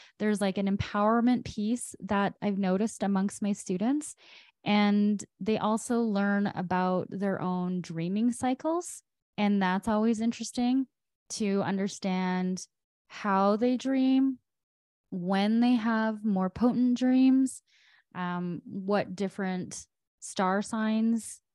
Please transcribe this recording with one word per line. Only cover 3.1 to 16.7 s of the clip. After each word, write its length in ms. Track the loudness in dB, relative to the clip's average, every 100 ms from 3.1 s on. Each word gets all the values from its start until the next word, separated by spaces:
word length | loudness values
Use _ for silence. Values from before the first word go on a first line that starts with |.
| 0 0 -2
my 100 | -4
students. 640 | -4 -4 -2 0 -2 -4 -14 -20 -20 -20 _
And 600 | 0 4 4 4 4 0 -4 _
they 180 | -2 0
also 420 | 0 -2 -2 -2
learn 480 | 0 0 2 2 0
about 600 | -2 -2 0 2 0 -2
their 300 | -4 -2 -2
own 400 | -2 -2 -2 -4
dreaming 520 | -6 -6 -4 0 0
cycles. 720 | 0 -2 -2 -2 -4 -4 -14 -20 _ _ -2
And 260 | 0 2
that's 260 | 2 0 0
always 320 | 0 2 0
interesting, 640 | -2 -4 -6 -2 0 0 -2 _ _ _ _
to 320 | -4 0 0
understand 1040 | 0 -2 -4 -4 -2 0 0 0 -2 -4 -8 _ _ _ _
how 480 | -8 0 4 4 4
they 200 | 2 0
dream, 640 | 0 2 4 4 4 0 _ _ _ _ _ _ _
when 500 | -6 0 0 2 4
they 140 | 4
have 500 | 2 2 0 0 -2
more 260 | 0 0 0
potent 480 | 2 0